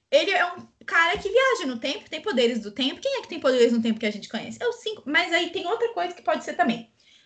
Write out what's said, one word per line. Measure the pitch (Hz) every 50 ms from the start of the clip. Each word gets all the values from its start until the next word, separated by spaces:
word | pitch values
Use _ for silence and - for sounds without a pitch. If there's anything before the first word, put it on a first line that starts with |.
| _ -
ele | - 294 339 392 381
é | - 349 359 359
um | 359 - - _ _ -
cara | - - 339 330 339 403
que | 415 - 392
viaja | 427 494 539 523 466 - 359
no | 262 247 226
tempo, | 247 262 302 427 - -
tem | 320 311
poderes | 311 427 285 240 240 233 254 226
do | 202 208
tempo. | 202 - 254 277 349 -
Quem | - 554 554
é | 466 -
que | -
tem | 349 302
poderes | - 269 262 254 233 254 233
no | 233
tempo | 220 233 214 220
que | -
a | 208 202
gente | 202 - -
conhece? | - 214 - - 226 - -
É | 480
o | -
cinco. | - - 440 440 - -
Mas | 262 302 330 359 359 339
aí | 339 349 320
tem | - 381 302
outra | 349 427 466 466 453 -
coisa | 349 349 359 349
que | -
pode | - - 311 269 -
ser | - 294
também. | - 349 254 226 226 - _ _ _ _ _ _ _ _